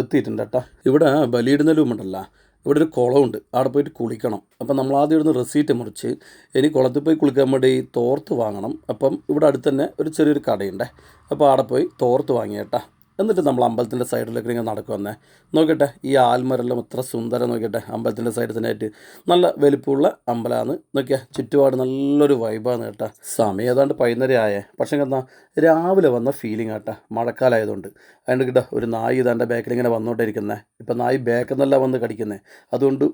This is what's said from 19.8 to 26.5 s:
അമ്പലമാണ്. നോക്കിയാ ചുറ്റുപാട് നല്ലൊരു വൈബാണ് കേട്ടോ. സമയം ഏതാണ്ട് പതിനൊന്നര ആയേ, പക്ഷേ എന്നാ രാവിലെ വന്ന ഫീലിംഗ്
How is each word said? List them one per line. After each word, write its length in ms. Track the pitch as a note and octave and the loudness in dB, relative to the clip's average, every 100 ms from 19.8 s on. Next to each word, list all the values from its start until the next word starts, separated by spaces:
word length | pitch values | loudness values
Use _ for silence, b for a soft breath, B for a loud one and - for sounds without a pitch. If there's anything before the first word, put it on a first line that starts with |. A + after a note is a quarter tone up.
| C#3+ C#3 F3 - - | 0 0 0 -2 -4
അമ്പലമാണ്. 420 | A#2 A#2 A#2 A#2 - _ C#3 | -4 -2 -2 -4 -6 _ -4
നോക്കിയാ 220 | C3 C3+ - - | -2 -2 -4 -10
ചുറ്റുപാട് 400 | A#2+ C#3+ C3+ C3 | -2 2 4 2
നല്ലൊരു 520 | B2+ C3+ C#3 C#3+ C#3+ C3 | -2 -2 0 4 4 2
വൈബാണ് 400 | A2 A2 A#2+ A#2+ A2+ | 0 -4 -4 -4 -6
കേട്ടോ. 200 | G#2 G#2 - - - | -8 -8 -8 -6 0
സമയം 340 | G#2+ F#2+ A#2+ | 0 0 0
ഏതാണ്ട് 220 | B2+ C#3 - | 2 2 2
പതിനൊന്നര 340 | B2 A#2 C3 B2 | 0 0 2 2
ആയേ, 180 | G#2+ G2+ - - | 2 -2 -6 -8
പക്ഷേ 180 | A#2 D3 | -4 -2
എന്നാ 160 | C3+ C3 C3 b b - | -2 -4 -6 b b 2
രാവിലെ 460 | D#3+ D#3+ F3 F#3+ D3+ A#2+ | 4 4 2 4 4 2
വന്ന 140 | B2+ - | -2 -4
ഫീലിംഗ് 340 | A2+ | -6